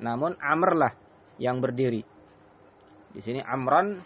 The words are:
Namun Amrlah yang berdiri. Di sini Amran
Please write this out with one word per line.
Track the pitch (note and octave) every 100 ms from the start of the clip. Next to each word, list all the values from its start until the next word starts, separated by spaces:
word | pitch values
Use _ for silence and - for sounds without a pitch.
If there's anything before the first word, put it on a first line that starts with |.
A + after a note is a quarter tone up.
Namun | A#2 A#2+ D#3+ F3+
Amrlah | D3 D#3+ F#3 E3 B2+ - - - - -
yang | B2 B2+
berdiri. | C3 B2 C3 A2+ - - - - - - - _ - - -
Di | -
sini | G#2+ B2+
Amran | - C3 B2+ D#3 G3+ F#3